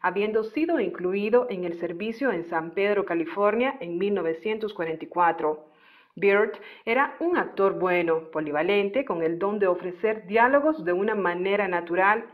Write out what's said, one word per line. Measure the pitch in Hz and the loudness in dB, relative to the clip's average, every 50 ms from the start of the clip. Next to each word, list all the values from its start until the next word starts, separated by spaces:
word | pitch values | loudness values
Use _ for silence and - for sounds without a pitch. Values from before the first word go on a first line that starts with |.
habiendo | - 180 180 202 214 214 214 220 214 | -2 -2 0 0 -2 0 0 -2 -2
sido | - - 302 330 339 330 269 | -2 -2 -2 0 0 2 0
incluido | 196 175 - - 175 180 196 202 208 214 233 247 247 - | 0 -2 -4 -4 -4 -2 -2 0 0 2 2 2 2 0
en | 196 180 180 | -4 -6 -6
el | 170 170 | -6 -6
servicio | 170 175 170 170 170 214 226 220 - 277 247 | -6 -6 -6 -6 -6 -6 -6 -4 -2 -2 -2
en | 196 170 170 | -2 -2 -4
San | - 175 160 160 170 | -4 -4 -4 -4 -4
Pedro, | 170 196 196 208 208 202 202 | -2 0 0 2 2 0 0
California, | - 170 170 160 165 - 202 202 208 214 233 254 269 262 - | 0 -2 -2 -2 -2 -2 2 2 2 4 2 0 0 -2 -4
en | 175 175 170 | -8 -6 -4
mil | 180 202 202 202 | -2 0 0 0
novecientos | 185 165 165 160 - - 214 220 214 220 208 - | 0 0 -2 -4 -2 -4 -4 -4 -4 -4 -6 -6
cuarenta | - 165 165 160 160 156 | -6 -6 -6 -6 -8 -10
y | - | -6
cuatro. | - 175 175 170 165 165 156 151 151 151 - - _ _ _ _ _ _ _ _ _ 165 | 0 2 2 2 2 2 -2 -2 -2 -4 -10 -18 _ _ _ _ _ _ _ _ _ 0
Beard | 185 196 202 208 220 208 - - - - - - _ | 4 4 6 4 4 0 -2 -10 -16 -20 -20 -10 _
era | 220 233 262 285 285 - - | 0 2 2 2 0 -2 -4
un | 320 349 359 | -2 0 0
actor | 226 180 - - 196 196 190 175 | 0 0 -2 0 2 2 2 2
bueno, | 165 185 180 175 175 170 165 160 160 160 - | 2 0 2 2 2 2 2 0 0 -2 -4
polivalente, | - 156 156 147 147 147 165 185 202 202 196 202 202 269 269 | -6 -6 -4 -2 0 0 2 2 2 2 2 0 -2 -2 -2
con | - 180 170 | -2 -2 -2
el | 165 165 170 | -2 -2 -2
don | 170 196 202 214 208 | -2 -2 -2 0 2
de | 202 | 2
ofrecer | 180 175 175 180 180 175 - 226 214 220 214 175 | 2 2 0 -4 -8 -6 -2 -2 -2 -2 -4 -6
diálogos | 175 208 226 233 262 277 285 285 311 311 302 170 | -2 2 4 6 6 6 4 4 2 0 0 -2
de | 175 | -2
una | 175 185 202 220 214 | 0 0 0 0 0
manera | 202 180 175 175 175 185 196 202 202 202 | 0 0 0 0 -2 0 0 0 0 0
natural | 185 180 175 175 170 175 185 190 202 214 226 226 - | 0 -2 -2 -2 0 0 4 4 4 4 2 -2 -6